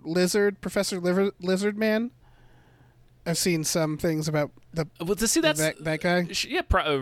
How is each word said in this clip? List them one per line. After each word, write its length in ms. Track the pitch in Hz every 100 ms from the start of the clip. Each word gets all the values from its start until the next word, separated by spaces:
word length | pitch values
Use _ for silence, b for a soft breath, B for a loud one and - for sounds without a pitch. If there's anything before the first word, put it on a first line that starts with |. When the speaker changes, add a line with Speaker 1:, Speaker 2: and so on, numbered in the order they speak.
Speaker 1:
Lizard, 560 | - 170 180 214 202 196
Professor 400 | 190 208 196 185
Liver-, 320 | 175 180 196 -
Lizard 360 | 180 185 202 208
Man. 360 | 220 214 240 - b b b b b b b b b _ -
I've 120 | 165
seen 260 | 190 170
some 340 | 156 175 156 151
things 300 | 175 156 156
about 220 | 151 147 - -
the 140 | 165 156 -
Speaker 2:
Well, 140 | 170 196
to 120 | 226
see, 120 | 330
that's 200 | 311 302
Speaker 1:
that, 220 | 156 -
that 160 | 156 156
guy. 260 | 180 175 170
Speaker 2:
sh-, 140 | 196 202
yeah, 160 | 302
pro-, 220 | 330 185
uh, 120 | 156 143